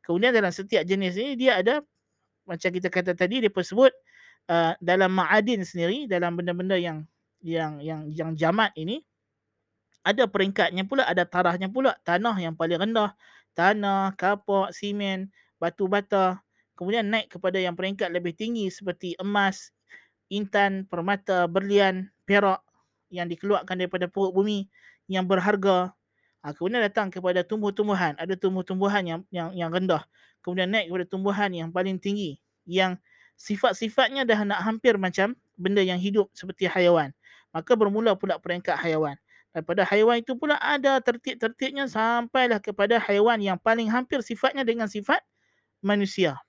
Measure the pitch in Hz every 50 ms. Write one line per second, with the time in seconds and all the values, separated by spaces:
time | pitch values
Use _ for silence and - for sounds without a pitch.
0 | - - 170 180 220 254 240 220 202 180 170 - 196 202 233 190 156 175 190 196
1 | 196 180 175 196 240 285 277 240 254 262 214 185 185 226 269 302 - _ _ _
2 | _ _ _ _ _ _ _ _ _ - 175 170 - 185 175 180 185 180 - 180
3 | 175 180 175 175 185 180 226 262 233 202 - 185 170 - 190 220 269 254 - -
4 | _ _ _ - - - _ _ _ - 170 170 165 160 170 - 175 170 180 190
5 | 190 185 190 190 175 156 196 214 208 233 240 202 180 - - 175 170 175 214 285
6 | 294 220 190 175 175 170 170 175 175 180 175 175 185 190 196 180 175 170 160 156
7 | 156 _ _ _ _ _ _ _ - 160 165 165 160 151 151 143 143 160 160 156
8 | 156 151 156 165 160 160 160 151 165 160 185 220 220 196 _ 156 160 175 233 320
9 | _ _ _ _ _ _ _ _ _ _ _ _ _ _ _ _ _ _ _ _
10 | _ 175 208 254 247 202 - 202 190 196 196 - 180 175 180 180 190 196 277 269
11 | - - 180 180 175 - - 180 180 175 175 180 190 190 214 254 269 247 - _
12 | _ - 175 180 214 233 214 190 175 165 160 - 170 165 175 165 190 220 226 220
13 | 208 202 - _ _ _ _ - _ _ _ - 170 190 214 214 202 196 196 196
14 | 190 190 196 - 180 190 208 202 _ - 196 196 190 190 180 - - 202 202 208
15 | 202 196 190 190 190 196 _ _ _ _ _ _ 165 170 - - 202 185 202 208
16 | 202 _ 208 196 190 185 180 196 _ _ _ _ _ _ _ - 175 185 214 233
17 | 214 202 220 220 - _ - 180 - 185 185 190 185 180 170 170 185 190 196 196
18 | 214 175 170 180 175 175 165 _ 220 226 240 226 202 185 180 - 202 190 175 _
19 | - 180 165 - 190 202 202 208 196 190 196 - - - _ _ _ _ - -
20 | _ _ _ _ _ _ 196 208 208 196 - 202 202 196 190 190 190 _ - 175
21 | 170 190 202 196 _ - 190 180 175 170 170 190 196 196 202 202 196 190 185 185
22 | 190 - _ _ _ - 202 202 202 196 185 - _ _ _ _ _ _ _ _
23 | _ _ 180 175 175 170 170 - - 202 208 170 - 190 185 180 180 175 - 180
24 | 180 180 _ 196 196 190 180 190 202 214 214 202 196 _ _ _ _ - _ _
25 | _ - 190 185 190 180 196 185 175 208 214 196 190 196 185 180 180 185 _ _
26 | _ _ _ _ _ _ _ _ - 147 147 - 165 190 233 240 214 202 202 226
27 | 208 190 - 185 180 180 180 185 175 - 220 220 208 202 196 214 208 208 202 185
28 | 180 160 143 - 165 185 190 180 - 190 190 185 180 - 190 190 196 202 202 208
29 | 185 170 165 170 190 _ - 175 165 165 190 175 170 160 170 185 185 185 170 -
30 | - _ _ _ _ _ _ _ - 180 180 185 180 185 208 220 190 165 180 180
31 | 175 _ - 190 190 202 196 202 208 196 180 170 160 165 170 180 185 190 190 180
32 | - 202 202 208 202 156 143 _ _ _ _ _ _ 175 175 185 190 185 180 -
33 | _ _ _ _ _ _ _ _ - - 208 196 - 240 190 - 226 214 - -
34 | 262 262 269 277 262 233 220 208 208 202 196 - 185 220 220 220 - 247 220 196
35 | 190 180 170 - 196 220 254 _ _ _ _ - 175 185 202 202 190 185 180 180
36 | 180 208 196 214 196 - _ - - 190 180 - 190 175 - 190 180 175 175 160
37 | - - - _ _ - - - _ _ - 160 160 - 247 220 214 202 202 220
38 | 226 226 214 202 - 190 170 143 _ 175 175 180 - - 160 - - 170 160 156
39 | 156 147 139 - _ _ _ _ _ _ _ 165 160 - 175 208 185 - 202 208
40 | 220 233 240 233 233 - 262 240 311 294 294 - - 240 294 277 262 277 269 262
41 | 247 254 240 240 _ 269 254 240 - 226 240 _ 262 262 277 277 277 254 - 214
42 | 220 226 240 240 240 233 - 262 254 240 226 202 - - 208 - 202 208 233 226
43 | - - 202 202 208 233 233 214 202 196 185 180 _ 226 226 233 226 214 226 247
44 | 254 _ 302 269 226 - 233 - - 262 269 277 262 233 226 233 220 202 - 208
45 | 202 - 294 - _ _ _ _ _ _ _ _ _ _ _ _ - 196 208 202
46 | 202 190 - - 185 160 135 131 -